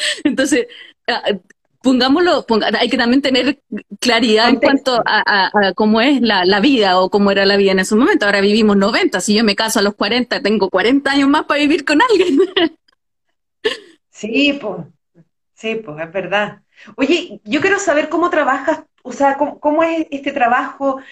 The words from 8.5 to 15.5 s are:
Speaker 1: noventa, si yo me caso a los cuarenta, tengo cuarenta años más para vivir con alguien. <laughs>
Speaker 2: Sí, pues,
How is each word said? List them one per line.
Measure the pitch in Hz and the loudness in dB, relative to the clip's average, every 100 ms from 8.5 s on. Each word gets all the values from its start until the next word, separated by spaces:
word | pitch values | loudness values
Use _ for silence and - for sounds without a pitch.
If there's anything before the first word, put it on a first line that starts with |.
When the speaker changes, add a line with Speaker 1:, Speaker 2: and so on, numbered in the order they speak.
| 214 214 202 | 2 2 2
Speaker 1:
noventa, | 196 262 370 190 | 2 0 -2 -2
si | 196 208 | -2 0
yo | |
me | 233 | 0
caso | - 220 220 | 0 -2 0
a | |
los | 202 | -2
cuarenta, | 202 208 240 240 196 | -2 -2 -2 -2 -4
tengo | 196 220 180 | -2 0 0
cuarenta | 185 208 277 277 | 0 2 0 2
años | 277 277 | 0 2
más | 302 | 0
para | 330 285 | 0 -2
vivir | 294 311 | 0 0
con | 285 302 | 0 0
alguien. | 508 392 359 277 381 | 2 2 2 2 0
<laughs> | 381 349 - _ _ _ _ _ _ _ _ 453 - 349 330 _ | 0 -2 -4 _ _ _ _ _ _ _ _ -8 -8 -14 _ _
Speaker 2:
Sí, | - 214 262 285 269 | -14 -6 -2 0 -2
pues, | 214 180 156 _ _ 170 _ _ _ | -8 -10 -14 _ _ _ _ _ _